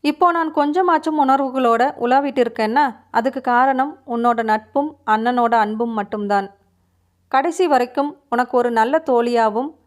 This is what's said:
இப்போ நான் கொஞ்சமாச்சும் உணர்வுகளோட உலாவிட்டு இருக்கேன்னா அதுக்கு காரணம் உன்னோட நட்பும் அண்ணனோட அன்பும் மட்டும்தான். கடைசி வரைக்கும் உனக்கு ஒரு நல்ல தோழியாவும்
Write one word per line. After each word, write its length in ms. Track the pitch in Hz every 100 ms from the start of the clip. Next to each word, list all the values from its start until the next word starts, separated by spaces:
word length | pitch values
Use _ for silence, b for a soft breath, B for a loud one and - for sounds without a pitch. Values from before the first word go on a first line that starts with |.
இப்போ 240 | 294 302 359
நான் 200 | 339 320
கொஞ்சமாச்சும் 640 | 311 294 311 370 320 311 311
உணர்வுகளோட 600 | 269 269 269 262 254 233 262 294
உலாவிட்டு 440 | 240 262 285 262
இருக்கேன்னா 440 | 233 226 214 247 285 - _
அதுக்கு 320 | 233 233 262
காரணம் 500 | 254 240 269 262 277 320 -
உன்னோட 320 | 233 240 233
நட்பும் 460 | 220 214 220 277 294 - -
அண்ணனோட 460 | 214 233 247 233 226
அன்பும் 360 | 208 214 233
மட்டும்தான். 540 | 220 202 214 208 202 196 _ _ _ _ _ _ _ _
கடைசி 360 | 262 285 330 359
வரைக்கும் 440 | 269 247 247 285 - _
உனக்கு 260 | 240 247 254
ஒரு 140 | 240
நல்ல 320 | 233 226 311 320
தோழியாவும் 640 | 247 240 240 220 214 277 -